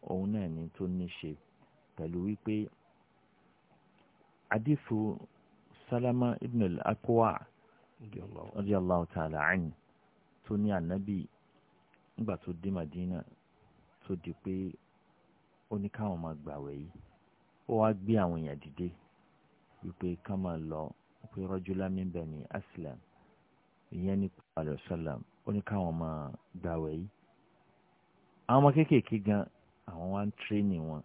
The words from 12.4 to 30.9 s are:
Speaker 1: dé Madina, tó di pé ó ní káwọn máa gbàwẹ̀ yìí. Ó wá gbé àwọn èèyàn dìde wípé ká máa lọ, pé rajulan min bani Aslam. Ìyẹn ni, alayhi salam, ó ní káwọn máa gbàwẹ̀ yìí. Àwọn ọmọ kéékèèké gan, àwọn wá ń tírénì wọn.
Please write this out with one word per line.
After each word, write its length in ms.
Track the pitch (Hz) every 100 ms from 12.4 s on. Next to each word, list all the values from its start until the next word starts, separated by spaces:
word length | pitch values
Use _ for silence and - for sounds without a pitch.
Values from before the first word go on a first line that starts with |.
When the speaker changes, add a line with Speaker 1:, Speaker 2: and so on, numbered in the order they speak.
| -
Speaker 1:
dé 180 | 85 98
Madina, 520 | 95 78 87 90 90 - - _ _ _ _ _ _ -
tó 100 | 92
di 180 | 87
pé 380 | 80 95 95 95 - _ _ _ _ _ _ _ _ _
ó 60 | 104
ní 100 | 101
káwọn 320 | - 107 87
máa 120 | 82 76
gbàwẹ̀ 380 | 76 73 71 71
yìí. 140 | 80 - - _ _ _ _ _ -
Ó 40 | 113
wá 160 | 110
gbé 200 | 104 98 110
àwọn 240 | 90 82
èèyàn 200 | 78 71
dìde 280 | 76 71 87 85 _ _ _ _ _ _ _ _
wípé 320 | 92 - 90 87
ká 120 | - 98
máa 220 | 92 82
lọ, 320 | 80 78 78 - _ _ - -
pé 120 | 95
rajulan 420 | 95 92 95 95
min 180 | 95 92
bani 320 | 85 80 76 -
Aslam. 480 | 82 - - 78 64 - _ - _ _ _ _ _ _
Ìyẹn 240 | 92 92 98
ni, 100 | 95 - - -
alayhi 260 | 78 71 -
salam, 320 | 85 80 62 - _ -
ó 60 |
ní 100 | 104
káwọn 340 | - 104 90 82
máa 320 | 80 78 71 - _ 90
gbàwẹ̀ 360 | 87 82 80
yìí. 140 | 78 98 _ _ _ _ _ _ _ _ _ _ _ _ _ -
Àwọn 100 | 127
ọmọ 100 | 143
kéékèèké 460 | 139 156 143 - 110
gan, 220 | 101 104 85 _ _ _ -
àwọn 240 | 85 90
wá 140 | 98 104
ń 60 |
tírénì 460 | - - 104 101 90
wọn. 220 | 80